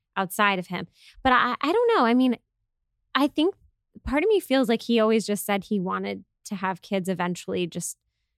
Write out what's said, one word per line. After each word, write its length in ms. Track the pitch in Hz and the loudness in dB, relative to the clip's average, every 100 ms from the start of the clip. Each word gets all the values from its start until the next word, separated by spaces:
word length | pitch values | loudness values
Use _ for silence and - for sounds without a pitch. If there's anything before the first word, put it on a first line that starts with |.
| _ - | _ -6
outside 420 | 190 - 208 190 | -4 2 2 2
of 80 | 175 | -4
him. 200 | 175 180 _ - - | -8 -8 _ -20 -4
But 100 | 262 | 2
I, 220 | 254 240 247 | 4 2 -2
I 120 | 277 | 0
don't 240 | 403 480 440 | 2 2 4
know. 80 | |
I 80 | 233 | 4
mean, 220 | 247 254 233 - _ _ _ _ _ _ | 4 2 0 -8 _ _ _ _ _ _
I 140 | 262 285 | -2 0
think 260 | - 330 - _ _ _ - | 2 -2 -2 _ _ _ -16
part 200 | - 277 | -4 -2
of 40 | 440 | 2
me 120 | 403 | 0
feels 280 | - 262 233 | 2 0 2
like 140 | 226 | 0
he 160 | - 233 | 0 2
always 260 | 220 220 202 | 4 2 0
just 200 | 208 - | -4 -2
said 180 | 202 | -4
he 140 | - 208 | -2 -4
wanted 440 | 180 190 196 196 190 _ - | -2 -6 -6 -8 -12 _ -12
to 80 | 190 | -6
have 260 | 190 180 | -6 -6
kids 260 | - 196 180 | -4 -4 -2
eventually 580 | 180 180 175 - 190 175 | -2 -4 -4 -6 -4 -4
just 300 | 175 - - _ _ _ | -6 -10 -12 _ _ _